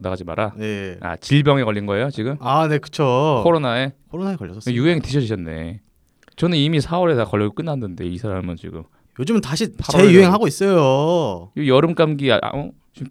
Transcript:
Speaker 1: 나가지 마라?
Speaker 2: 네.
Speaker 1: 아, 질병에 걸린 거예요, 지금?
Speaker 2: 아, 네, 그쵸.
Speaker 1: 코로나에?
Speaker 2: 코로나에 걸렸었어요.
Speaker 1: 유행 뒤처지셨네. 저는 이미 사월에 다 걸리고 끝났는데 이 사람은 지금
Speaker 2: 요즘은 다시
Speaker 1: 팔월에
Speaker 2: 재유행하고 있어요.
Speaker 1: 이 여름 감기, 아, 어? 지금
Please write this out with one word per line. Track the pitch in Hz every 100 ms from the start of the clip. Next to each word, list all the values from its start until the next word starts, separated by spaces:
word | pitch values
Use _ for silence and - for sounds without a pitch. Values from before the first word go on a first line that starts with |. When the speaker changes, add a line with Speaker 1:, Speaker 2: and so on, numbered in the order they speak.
Speaker 1:
나가지 | 92 92 85
마라? | 82 107 104
Speaker 2:
네. | 107 101 98 90
Speaker 1:
아, | 90 82
질병에 | - 143 147 139
걸린 | 113 104 101
거예요, | 101 139
지금? | 113 117 143
Speaker 2:
아, | 123 147 160
네, | 147
그쵸. | - - 139 123 156 127 170
Speaker 1:
코로나에? | 165 131 117 135 - _
Speaker 2:
코로나에 | 165 190 180
걸렸었어요. | 87 101 127 120
Speaker 1:
유행 | 156 165
뒤처지셨네. | 120 139 113 104 82 80 82 104 _ _ _ _ _ -
저는 | 170 165
이미 | 147 160
사월에 | 143 170 175 127
다 |
걸리고 | 107 104 104
끝났는데 | 120 160 139 104 85 87
이 | 90
사람은 | 110 95 90 82
지금 | 82 80 - _ _ -
Speaker 2:
요즘은 | 143 226
다시 | 127 156 214
Speaker 1:
팔월에 | - - 165 202
Speaker 2:
재유행하고 | 180 180 208 233
있어요. | - 196 180 135 135 156 175 131 90 87 -
Speaker 1:
이 | 147
여름 | 131 165 170
감기, | 156 147 135
아, | 107 -
어? | 139 - - _
지금 | - -